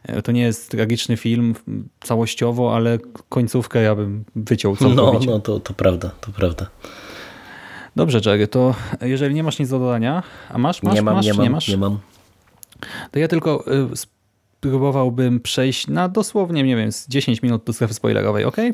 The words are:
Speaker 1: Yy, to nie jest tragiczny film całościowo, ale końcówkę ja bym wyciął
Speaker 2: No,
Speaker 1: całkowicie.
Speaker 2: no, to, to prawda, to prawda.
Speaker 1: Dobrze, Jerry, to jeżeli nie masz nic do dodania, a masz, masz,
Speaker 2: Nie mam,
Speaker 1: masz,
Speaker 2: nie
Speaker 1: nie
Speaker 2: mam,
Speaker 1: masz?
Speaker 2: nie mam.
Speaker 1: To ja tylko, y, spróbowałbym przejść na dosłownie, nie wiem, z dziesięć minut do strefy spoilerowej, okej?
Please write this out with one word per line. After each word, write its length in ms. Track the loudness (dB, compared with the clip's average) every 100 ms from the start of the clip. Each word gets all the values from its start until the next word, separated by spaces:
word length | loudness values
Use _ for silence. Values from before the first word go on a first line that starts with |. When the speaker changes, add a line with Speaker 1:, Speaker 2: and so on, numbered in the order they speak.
| -8
Speaker 1:
Yy, 120 | -4
to 100 | 0
nie 100 | 2
jest 300 | 2 0 -4
tragiczny 460 | -2 0 0 0 -2
film 380 | 0 2 2 -2 -6 -10 -10 _
całościowo, 720 | -2 0 0 0 0 2 2 2
ale 220 | 2 0 -4 -20 -6
końcówkę 520 | -2 0 0 0 2
ja 140 | 2 2
bym 300 | -2 -6 -8 -6
wyciął 400 | 0 2 2 4
Speaker 2:
No, 140 | 4 6
Speaker 1:
całkowicie. 360 | 6 4 2
Speaker 2:
no, 80 | 0
to, 200 | 0 -4
to 140 | -4
prawda, 380 | 0 2 2 -2 -10
to 100 | -12
prawda. 380 | -2 -2 -2 -8 -12 -20 -20 -18 -18 -18 -20 -20 -20 -18 -18 -8 -2
Speaker 1:
Dobrze, 260 | 2 2 4
Jerry, 220 | 4 4
to 280 | 4 2 2 -4 -6
jeżeli 340 | -2 0 0 0
nie 80 |
masz 160 | -2 -2
nic 100 | -2
do 100 | 0
dodania, 440 | 0 0 0 -2 -6 -12 -8
a 80 | -2
masz, 260 | 0 0
masz, 120 | 0 2
Speaker 2:
Nie 60 |
mam, 140 | 2 2
Speaker 1:
masz, 100 | 2
Speaker 2:
nie 60 |
Speaker 1:
nie 60 | 2
Speaker 2:
mam, 140 | 2
Speaker 1:
masz? 160 | 2 0
Speaker 2:
nie 100 | 0
mam. 220 | 0 -2 -8 _ _ _ _ _ -20 -18 -14 -14 -6
Speaker 1:
To 80 | -2
ja 80 | 0
tylko, 380 | 0 0 -2 0 0 0
y, 40 | -4
spróbowałbym 1400 | -12 _ _ _ _ _ -2 0 2 2 0 2 2 0
przejść 480 | -2 0 0 0 -2
na 220 | -2 0
dosłownie, 540 | -2 -2 -2 0 0
nie 120 | 2 2
wiem, 160 | -2
z 160 | -4 -4
dziesięć 340 | -2 0 0
minut 220 | 0 0
do 100 | -2
strefy 200 | -2 -4
spoilerowej, 520 | 0 0 2 0 0 0
okej? 280 | 0 -2